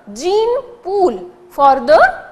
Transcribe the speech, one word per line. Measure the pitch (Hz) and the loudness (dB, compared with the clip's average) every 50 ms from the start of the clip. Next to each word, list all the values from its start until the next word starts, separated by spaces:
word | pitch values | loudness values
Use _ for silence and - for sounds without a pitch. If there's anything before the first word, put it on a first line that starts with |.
| _ 208 202 | _ -20 -14
gene | 233 311 359 403 440 453 466 494 554 - - - - - | -8 -6 -2 -2 -2 0 -2 -2 -4 -6 -10 -16 -16 -10
pool | 370 403 403 370 262 214 185 - - - - - - | -6 -2 0 0 0 -2 -4 -12 -16 -20 -20 -20 -10
for | - - 277 269 269 - | -2 2 2 2 2 2
the, | 240 269 311 415 698 762 - - - - | 2 2 4 4 4 2 0 -4 -16 -20